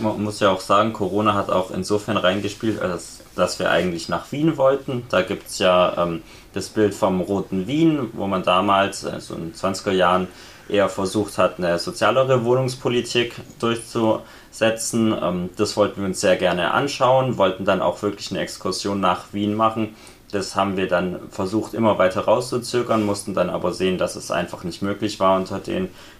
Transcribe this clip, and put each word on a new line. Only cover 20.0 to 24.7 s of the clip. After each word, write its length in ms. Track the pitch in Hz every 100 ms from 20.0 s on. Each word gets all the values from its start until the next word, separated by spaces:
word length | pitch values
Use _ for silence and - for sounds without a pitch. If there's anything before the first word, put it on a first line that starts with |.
| - - -
Das 220 | 101 95 98
haben 220 | 98 95
wir 100 | 92
dann 320 | 90 90 87 -
versucht, 440 | - 92 107 -
immer 240 | - 113 95
weiter 240 | 92 101
rauszuzögern, 840 | - 117 127 123 - 123 120 110 104
mussten 280 | 101 -
dann 160 | 92 87
aber 240 | 85 90
sehen, 240 | 87 92 90
dass 180 | 87 -
es 160 | -
einfach 320 | - 87 -
nicht 180 | 87